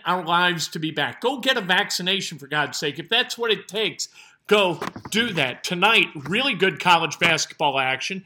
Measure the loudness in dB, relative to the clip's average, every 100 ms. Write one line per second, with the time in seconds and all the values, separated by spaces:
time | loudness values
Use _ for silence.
0 | -2 -2 0 2 2 0 -4 -6 -6 -2
1 | -4 -2 -2 0 0 -2 2 0 2 -2
2 | -2 -2 -2 -12 -4 -2 -2 -2 -4 -6
3 | -2 0 0 -4 -2 -2 -2 -4 -4 -4
4 | -12 -12 -20 _ 2 4 4 0 -6 -12
5 | -4 -2 0 0 -2 -2 -6 2 4 4
6 | 2 -4 -4 -2 0 2 0 2 4 4
7 | 4 0 0 2 -2 -2 0 2 0 -2
8 | -4 -10